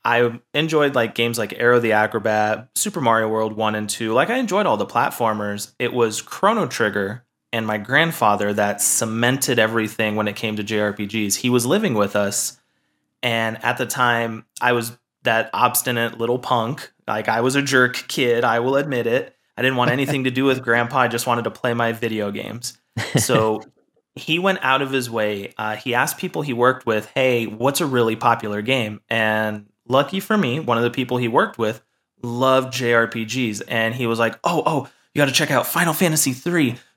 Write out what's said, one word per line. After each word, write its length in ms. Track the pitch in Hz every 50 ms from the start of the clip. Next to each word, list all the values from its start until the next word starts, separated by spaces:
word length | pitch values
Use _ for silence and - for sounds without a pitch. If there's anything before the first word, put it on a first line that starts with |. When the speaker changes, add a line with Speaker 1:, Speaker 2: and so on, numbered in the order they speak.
| -
Speaker 1:
I 360 | 117 120 120 123 120 117 120 _ _ -
enjoyed, 420 | 147 156 160 160 151 147 139 135
like, 200 | 127 113 110 -
games 220 | - 117 117 117
like 160 | 117 110 101 -
Aero 220 | - 120 120 123 123
the 140 | 117 113 107
Acrobat, 760 | 107 107 107 - 113 104 113 107 107 107 107 107 107 120 - -
Super 260 | - - 214 202 175
Mario 260 | 139 117 113 113 110
World 260 | 110 110 110 110 110 107
one 220 | 107 110 107 107
and 140 | 107 107 104
two. 240 | - - 117 110 110
Like, 160 | 127 151 185
I 80 | 233
enjoyed 280 | 262 262 202 175 202 208
all 120 | 170 117
the 80 | 104 101
platformers. 880 | - - 120 131 - - - 120 110 107 107 104 104 101 101 - - _ -
It 140 | 127 - -
was 280 | 127 117 110 107 -
Chrono 440 | - - - - - 196 226 226 175
Trigger 580 | 127 - - 117 104 98 104 98 95 113 127 - _ _ _ _ _
and 160 | - 113 113
my 100 | 110 107
grandfather 760 | 107 101 - 131 147 165 165 160 - 120 107 104 101 104 101
that 300 | 104 104 104 101 101 -
cemented 760 | - - - - 120 110 110 113 120 123 131 131 - - 127 117
everything 560 | 110 110 113 113 110 110 - - 110 107 104
when 120 | 107 107
it 80 | 104 101
came 200 | - - 110 107
to 80 | 107 104
J 160 | 104 110 107
R 120 | 107 104
P 140 | 101 - 104
Gs. 300 | 98 107 110 104 101 98
He 140 | - - 127
was 160 | 123 123 113
living 260 | 127 160 208 220 185 120
with 220 | 107 101 98 -
us, 420 | 104 101 98 98 - - - - _ _ _ _ _ _ _ _ _ _ _ _ _
and 420 | - 120 113 113 113 113 113 110 -
at 140 | 120 127
the 80 | 127 127
time, 600 | 123 - 131 127 120 120 117 117 113 110 110 - _ - -
I 120 | - 123 123
was 240 | 120 117 117 117 _ _ _ _ _
that 300 | - 123 113 113 110 - -
obstinate 640 | 95 120 120 - - - 131 120 117 117 113 -
little 220 | 113 117 117 123 127
punk. 520 | 123 - 131 120 110 117 139 - - - _ _ _
Like, 220 | - 110 107 107 117
I 120 | 110 117
was 140 | 120 131 127
a 60 | 139
jerk 440 | 139 135 135 131 127 123 123 - -
kid, 360 | - - - 131 120 117 117 123
I 160 | 120 113 120
will 160 | 117 131 139
admit 300 | - 190 156 135 120 117
it. 300 | 117 117 131 - - - _ _ _ _
I 60 | -
didn't 160 | 123 131 135
want 140 | 123 120 120
anything 320 | 120 139 139 131 143 135 127
to 80 | 131
do 140 | 123 127 135
with 180 | 139 131 127 123
Grandpa. 340 | 120 117 120 117 113 131
I 100 | 135 123
just 200 | 117 117 117 -
wanted 160 | 131 117 117 113
to 80 | 113
play 240 | 107 - - 127 120
my 160 | 117 117 117
video 400 | 113 113 120 113 110 107 104 101
games. 440 | 101 107 104 - 104 120 - - - _ _ _ - - - - -
So 440 | 135 110 - 123 110 110 110 110 107 - - _ _ _ _
Speaker 2:
<laughs> 260 | _ _ _ _ -
Speaker 1:
he 240 | - - - 156 170
went 200 | 180 196 190 - -
out 180 | 131 131 135
of 100 | 139 135
his 180 | 135 135 120 120
way. 440 | 113 113 107 107 104 101 98 - -
Uh, 180 | - 107 107 107
he 180 | 104 - 131 117
asked 240 | 120 135 156 -
people 240 | - - 180 - 165
he 120 | 147 147 123
worked 340 | 117 120 127 127 127 -
with, 220 | 120 110 107 104 - -
"Hey, 320 | 139 131 131 123 117 113
what's 360 | - 104 107 120 139 139 -
a 40 | 175
really 300 | 143 131 123 117 113 110
popular 480 | 113 127 120 117 113 110 104 104 104 104
game?" 360 | 113 135 131 113 107 104 104 _ -
And 580 | 117 117 110 110 107 107 110 107 107 104 104 _ _ _ _
lucky 320 | 120 120 135 143 - - 190
for 180 | 190 - 220
me, 220 | 208 175 123 123 156
one 180 | 156 - 120
of 60 | 117 120
the 60 | 120
people 280 | 120 139 127 120 123
he 100 | 123 123
worked 320 | 113 113 151 208 214 - -
with 240 | 113 107 113 113 _ _ _ _ _ _ _ _ -
loved 500 | 120 120 120 131 131 131 135 131 123 120
J 200 | - 120 117 120
R 140 | 117 117
P 180 | 113 - 120 113
Gs. 360 | 107 110 131 127 110 104 101
And 320 | - - 127 113 113 113 117
he 140 | 123 123
was 100 | 113 113
like, 220 | 113 117 113 113 - -
"Oh, 200 | 175 175 160 -
oh, 240 | 160 160 143 - - _ _ _ _ -
you 60 | 147
gotta 120 | 147 139
check 200 | 135 - 156 -
out 160 | 147 123 -
Final 260 | - - 165 175 170 156
Fantasy 400 | - 190 170 156 151 - 139 127
three. 440 | 127 - 170 175 175 151 120 117 - - _ _